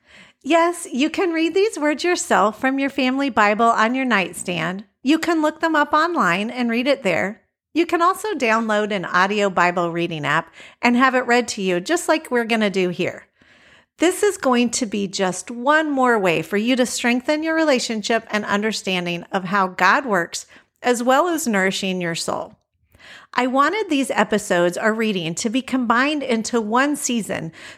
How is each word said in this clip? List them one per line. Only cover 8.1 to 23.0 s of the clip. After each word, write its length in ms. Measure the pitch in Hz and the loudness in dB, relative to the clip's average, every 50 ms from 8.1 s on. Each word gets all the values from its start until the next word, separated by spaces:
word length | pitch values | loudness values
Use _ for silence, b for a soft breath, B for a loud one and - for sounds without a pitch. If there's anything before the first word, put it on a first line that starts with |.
| 370 359 - 440 392 | 2 0 -4 -6 -4
download 560 | 262 254 220 220 226 233 220 208 208 214 208 | -2 0 0 2 0 0 0 0 0 0 0
an 140 | 214 185 170 | -2 -4 -4
audio 460 | - - 180 190 196 208 208 202 196 | -2 2 2 2 2 2 2 0 0
Bible 420 | 175 180 175 180 175 185 170 170 | 2 2 2 2 2 0 -2 -2
reading 320 | 165 170 170 170 165 151 143 | -2 -4 -4 -4 -4 -4 -2
app 300 | 139 151 165 - - B B B B B B | 0 0 0 -2 -4 B B B B B B
and 160 | - 240 240 | 0 2 2
have 180 | 240 269 262 254 | 4 2 2 2
it 120 | 254 - | 2 0
read 200 | 233 240 247 240 240 | 2 2 2 0 -2
to 140 | - 220 | -4 -4
you, 160 | 190 185 175 175 | -2 0 0 -2
just 300 | 185 - 339 330 - - | -2 -2 -2 -2 0 0
like 220 | 320 311 311 - | 0 0 0 -2
we're 140 | 254 240 233 | -2 -2 0
gonna 260 | 220 233 220 214 202 | 0 0 0 0 0
do 180 | 185 190 180 180 | 0 0 0 0
here. 380 | 165 185 170 131 - - - _ b b b b b b b b b b b b b - | 0 -2 -4 -4 -6 -8 -16 _ b b b b b b b b b b b b b 0
This 240 | 311 359 349 - | 0 2 2 2
is 160 | 415 415 370 - | 0 0 0 0
going 320 | - 262 240 240 240 233 | 0 2 2 2 2 0
to 160 | - - 254 | 0 -2 -4
be 200 | 196 - 208 202 | -4 -4 -4 -6
just 440 | 175 - - 190 185 180 - - - | -4 -2 -2 -2 -2 -2 -4 -8 -12
one 400 | 240 240 247 277 302 311 320 302 | -10 -4 0 2 2 2 2 0
more 280 | 277 262 254 247 233 214 | 0 2 2 4 4 4
way 220 | 185 180 160 160 | 2 2 2 0
for 160 | 160 - 208 | -2 -2 -2
you 180 | 202 220 247 262 | 0 2 2 2
to 100 | 240 240 | 2 2
strengthen 560 | - - - - 240 240 254 - 311 302 302 | 0 -2 -2 0 0 0 0 0 0 -2 0
your 120 | 320 320 320 | 0 -2 0
relationship 720 | 320 320 302 262 240 - - 226 214 196 - 226 220 - - | 2 2 2 2 2 0 -2 -6 -4 -2 0 -2 -2 -2 -2
and 160 | - 202 208 | -6 -4 -2
understanding 800 | - 202 202 214 220 208 - - 196 185 180 175 175 175 170 - | 0 -2 0 0 -2 -4 -4 -4 -4 -4 -2 -2 -4 -6 -6 -8
of 200 | - - 190 185 | -4 -6 -4 -4
how 220 | 170 208 202 190 | 0 0 0 0
God 400 | 185 180 - 185 190 220 294 285 | 0 0 2 4 4 4 4 2
works, 400 | 240 196 175 170 - - - - b b b b b b _ | 0 0 0 0 -2 -6 -12 -14 b b b b b b _
as 200 | - 247 247 220 | 0 0 0 2
well 260 | 240 254 262 277 339 359 | 2 2 4 4 4 2
as 180 | 330 294 - | 0 -2 -2
nourishing 540 | 240 208 190 185 190 190 - 202 190 185 185 | 0 0 2 2 0 0 -2 -4 -4 -2 -2
your 140 | 175 165 165 | -2 -4 -4
soul. 420 | - - - - - - - - _ _ _ _ _ _ B B B | -4 -4 -4 -4 -6 -6 -10 -14 _ _ _ _ _ _ B B B